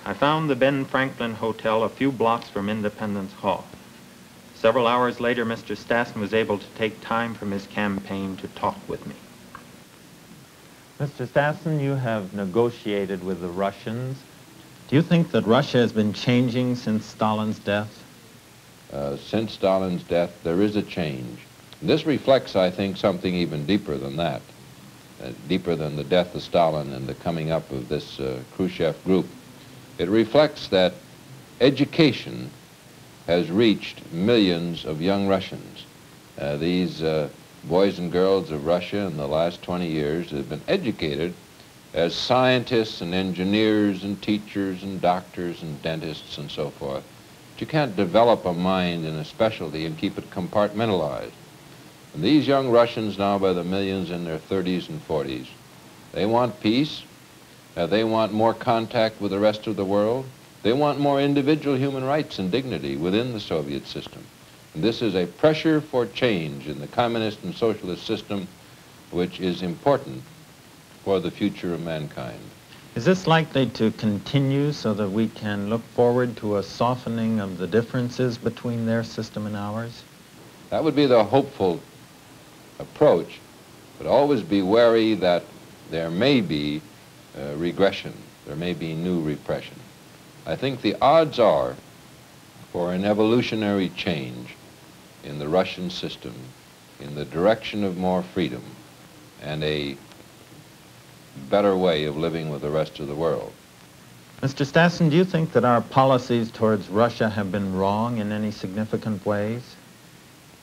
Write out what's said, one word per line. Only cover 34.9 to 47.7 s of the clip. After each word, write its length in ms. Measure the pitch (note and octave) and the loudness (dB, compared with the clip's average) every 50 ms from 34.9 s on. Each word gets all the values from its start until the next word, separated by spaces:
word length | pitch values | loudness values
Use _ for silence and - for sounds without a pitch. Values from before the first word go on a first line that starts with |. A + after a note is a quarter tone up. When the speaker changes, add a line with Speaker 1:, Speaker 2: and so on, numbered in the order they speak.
| D#2 D2+ | -4 -2
Speaker 2:
young 260 | E2+ F#2+ G2 G2+ G2 G2 | 0 0 2 2 2 2
Russians. 580 | G2 F#2+ F#2+ - - - - - - - - - - - - - - - - - - D2+ | 2 0 0 -4 -12 -14 -14 -16 -18 -18 -20 -20 -20 -20 -20 -20 -20 -20 -20 -18 -12 -8
Uh, 200 | C#2+ C#2+ D2 C#2+ | -6 -4 -4 -2
these, 440 | D#2+ F2 F2+ F2+ F2+ E2 D2+ D#2 | 0 0 2 2 0 0 -2 -2
uh, 280 | D#2+ D#2+ D#2 D#2 D2 C#2+ - - - - - - - | -2 0 0 0 -2 -4 -8 -14 -20 -20 -20 -14 -6
boys 340 | - E2 F#2 G2+ G2+ F2 F2 | 0 2 4 4 4 2 -2
and 140 | F2+ E2+ | -6 -2
girls 400 | E2+ F2+ F#2 F#2+ F#2+ F#2+ F2 D2+ | 0 2 4 4 4 2 0 -2
of 160 | D#2 D2 C#2+ D#2+ | -6 -4 0 0
Russia 300 | F2 F2+ F2+ - - G2+ | 0 0 0 -2 -4 -4
in 200 | G2+ F#2 D2+ D2+ | -4 -4 -4 -4
the 100 | C#2+ C#2 | -4 -2
last 360 | D2+ D#2 E2+ E2+ F2 - - | 0 0 0 0 -2 -6 -8
twenty 260 | - F2+ F2+ F2+ E2 | -6 -4 -4 -2 -2
years 400 | D#2 D#2 D2 C#2+ D#2 E2+ E2+ - | -2 -2 -2 -2 -2 -4 -4 -6
have 200 | D2 C#2+ C2+ C2 | -6 -8 -6 -6
been 120 | D#2 D2 - - | -8 -8 -2 -2
educated 640 | E3+ G3+ E3+ A#2 G2+ - F2 D2+ C#2+ C#2+ D#2+ F2+ F2+ - - - - - - - - - - - - | -2 0 0 -2 -4 -4 -4 -4 -2 -2 -4 -4 -6 -10 -18 -20 -20 -20 -20 -20 -20 -20 -18 -6 -2
as 180 | - E2+ E2+ - | 0 0 0 0
scientists 880 | - - - B2 B2+ B2+ B2+ B2+ B2+ A2 - B2+ A2+ A2 G#2+ - - | -2 -2 2 2 4 4 4 4 2 0 0 0 0 0 0 -4 -8
and 140 | F#2 E2+ F2 | -6 -4 -2
engineers 880 | F#2+ F#2+ F#2+ F2 F2+ F#2 F#2+ G2+ G#2+ A2 G#2+ G#2+ G#2+ G#2 G2+ G2 F#2 G2 | 0 0 -2 -2 -2 0 0 2 2 4 4 4 4 4 2 0 -2 -4
and 180 | G2+ G2+ G2 | -6 -6 -6
teachers 600 | - - G#2+ G2+ G#2 - - G2+ G2 F#2+ F#2+ F2+ F#2+ | -2 -2 -2 -2 -2 -6 -6 -4 -4 -4 -4 -6 -8
and 180 | G2 G2 F2+ | -8 -8 -2
doctors 640 | F2 F2 F2+ F#2 F2+ - - - F2 F2 E2+ - F2 | 0 2 0 0 -2 -10 -10 -8 -6 -6 -6 -8 -10
and 180 | D#2+ D2 C2+ | -10 -10 -6
dentists 560 | - E2 D#2+ D#2+ E2 D#2+ D2 - - - - - | -6 -6 -6 -4 -6 -8 -10 -10 -12 -14 -12 -12
and 140 | D2 D2 | -12 -10
so 180 | - - D2+ C#2+ | -6 -6 -6 -6
forth. 340 | - - C#2+ C#2 C2+ C#2 C#2 - - - - - - - - - - | -6 -8 -8 -6 -6 -6 -8 -12 -20 -20 -20 -20 -20 -20 -20 -20 -12
But 60 | - | -10
you 40 | - | -8
can't 300 | - | -2